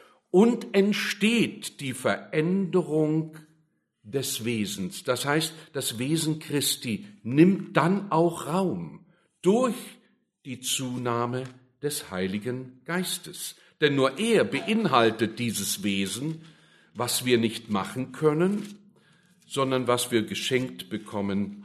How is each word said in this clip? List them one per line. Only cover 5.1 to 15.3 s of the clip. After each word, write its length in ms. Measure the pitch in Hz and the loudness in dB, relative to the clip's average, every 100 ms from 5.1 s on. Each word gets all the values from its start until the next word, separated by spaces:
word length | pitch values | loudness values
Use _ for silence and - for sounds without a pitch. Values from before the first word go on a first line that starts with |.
| 123 | -2
heißt, 300 | 139 151 160 - - | 0 0 0 -6 -12
das 260 | - - 113 | -6 -4 -2
Wesen 420 | 131 160 151 156 | 0 2 0 -2
Christi 680 | - 143 - - 123 104 - - | -2 0 0 -2 -2 -4 -6 -12
nimmt 540 | 113 139 180 190 - 151 | 2 6 6 6 0 2
dann 340 | 160 196 - | 2 0 -2
auch 340 | 165 170 165 135 | 0 0 -2 -4
Raum 600 | 180 185 92 82 - - _ _ _ | -2 -2 -4 -8 -14 -20 _ _ _
durch 340 | 175 220 254 - - - _ _ _ _ | 2 4 2 -2 -10 -20 _ _ _ _
die 140 | 139 120 | -12 -8
Zunahme 840 | - - 127 123 120 120 120 127 131 - _ _ | -6 -4 -4 -4 -2 0 -2 -4 -8 -14 _ _
des 300 | 147 - - | -6 -6 -6
Heiligen 680 | 92 95 104 120 127 127 - | -4 -2 -2 -4 -8 -10 -14
Geistes. 680 | - 175 180 - - - - - _ - | -6 -4 -4 -6 -10 -12 -14 -14 _ 0
Denn 140 | 147 | 2
nur 240 | 139 131 131 | 4 2 2
er 240 | 226 196 | 2 4
beinhaltet 960 | 107 135 196 220 190 127 113 110 110 | 2 0 0 0 4 6 4 4 -2